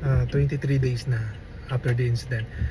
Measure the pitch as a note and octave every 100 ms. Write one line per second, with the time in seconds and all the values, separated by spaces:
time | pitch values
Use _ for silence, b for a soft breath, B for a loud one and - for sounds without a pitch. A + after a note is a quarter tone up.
0 | C#3 C3 B2 C#3+ C#3 C#3+ C#3 C#3 C3 A#2+
1 | - A2+ G#2+ G#2 - - - B2+ B2+ A#2+
2 | B2 A#2+ - A#2 A2+ B B